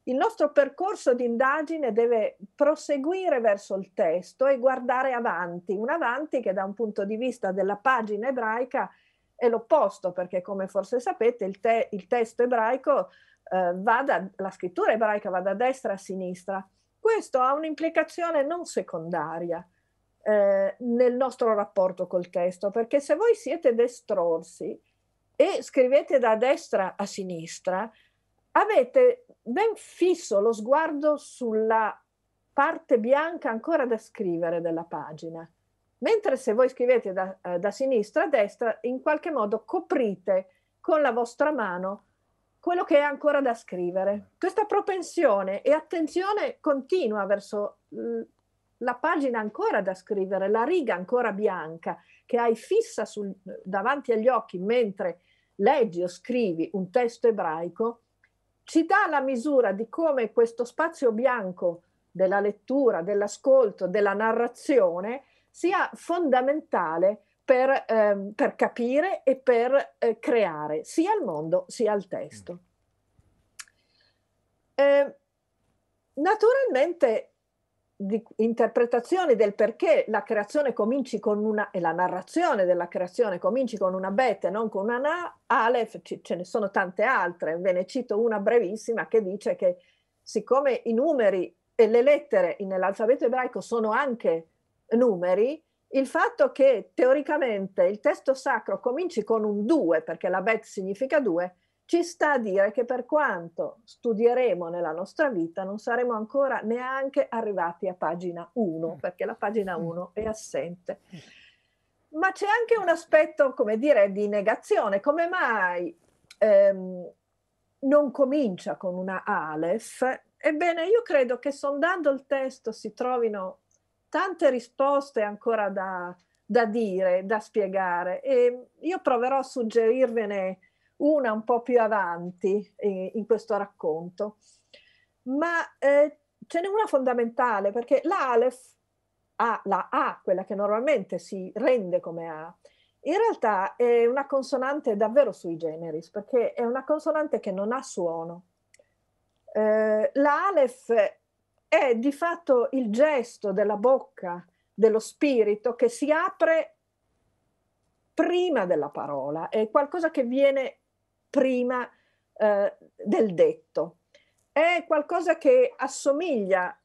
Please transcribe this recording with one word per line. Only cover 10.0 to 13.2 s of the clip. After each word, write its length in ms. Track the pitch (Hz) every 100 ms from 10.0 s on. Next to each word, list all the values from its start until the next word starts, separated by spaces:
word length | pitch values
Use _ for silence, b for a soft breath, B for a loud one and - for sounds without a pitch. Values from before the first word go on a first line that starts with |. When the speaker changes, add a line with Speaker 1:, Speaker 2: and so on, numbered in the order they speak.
| 185
Speaker 1:
perché 280 | 180 180 185
come 280 | 180 196 190
forse 320 | 196 190 247
sapete 440 | 247 359 233 240
il 160 | 190 196
te-, 280 | 226 226 -
il 140 | 202 -
testo 360 | 240 226 -
ebraico, 680 | 247 247 220 262 285 262 185 b